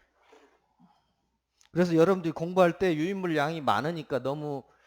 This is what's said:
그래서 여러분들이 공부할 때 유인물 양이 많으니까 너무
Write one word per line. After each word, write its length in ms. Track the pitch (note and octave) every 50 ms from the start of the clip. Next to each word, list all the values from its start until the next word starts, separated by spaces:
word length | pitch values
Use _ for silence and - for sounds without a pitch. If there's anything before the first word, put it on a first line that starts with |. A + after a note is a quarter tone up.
| _ _ _ _ _ _ - - _ _ _ _ _ _ _ _ _ _ _ _ _ _ _ _ _ _ _ _ _ _ _ _ _ _
그래서 240 | - D#3+ F3+ F3 E3
여러분들이 360 | D#3+ E3 F#3 G3 F#3 E3 E3
공부할 460 | D3 - E3 F3 F#3 F#3+ F3+ E3+ E3
때 180 | - G3 F3+ D#3+
유인물 400 | D3+ D#3 F#3 G3+ F#3+ F#3 F3 D#3
양이 240 | D3+ C#3+ D#3 E3 D#3+
많으니까 580 | C#3 A#2+ G2+ G#2+ C3 D#3+ F3 D#3+ C#3 - D3 B2
너무 420 | A#2+ C3+ C#3+ D3+ D3+ D3 C#3+ C3 - _ _ _ _